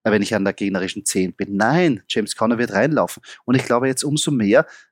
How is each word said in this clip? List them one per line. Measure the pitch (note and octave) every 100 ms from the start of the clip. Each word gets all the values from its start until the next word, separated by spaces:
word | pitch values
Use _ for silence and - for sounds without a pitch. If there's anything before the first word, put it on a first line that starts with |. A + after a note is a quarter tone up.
äh, | A2
wenn | G#2
ich | G2+ G#2+
an |
der | G2+
gegnerischen | - G2 F#2 F#2 G#2+ -
zehn | G2 F#2
bin. | - G2 G2+
Nein, | A2 D#3+ F3 G#2+ -
James | A#2+ G#2 -
Conner | A2+ A#2
wird | A#2+
reinlaufen. | G2 C3+ C#3 F2 - - - -
Und | C3
ich | -
glaube | A#2+ C3
jetzt | C3
umso | D3+ D3 -
mehr, | C3+ G2+ B2 D#3+ - -